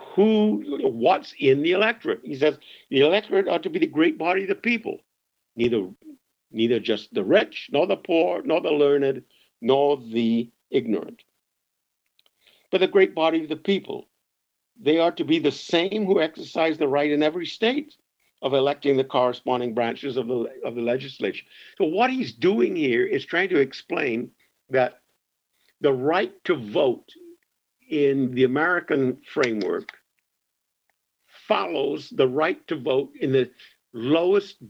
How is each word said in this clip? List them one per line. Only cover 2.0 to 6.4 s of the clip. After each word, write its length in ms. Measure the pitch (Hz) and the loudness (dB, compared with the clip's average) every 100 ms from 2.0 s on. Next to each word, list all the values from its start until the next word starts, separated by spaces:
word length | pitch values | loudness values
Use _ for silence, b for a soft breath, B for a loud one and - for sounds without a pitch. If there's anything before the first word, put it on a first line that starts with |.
| 156 - 123 | -4 -6 -6
He 100 | 135 | 0
says, 220 | 151 - B B B | 0 0 B B B
"The 100 | 135 | 4
electorate 480 | 151 202 - 190 185 | 4 4 0 0 0
ought 160 | 165 | -2
to 60 | 170 | -2
be 100 | 156 | -2
the 80 | 156 | 0
great 300 | 143 165 156 | 2 2 2
body 240 | 165 190 | -2 -2
of 80 | 190 | -2
the 60 | - | -4
people, 440 | 226 233 - - _ _ _ _ _ 117 | -2 -4 -4 -10 _ _ _ _ _ -2
neither, 320 | 117 117 92 - 311 277 _ _ | 0 0 -2 -10 -20 -20 _ _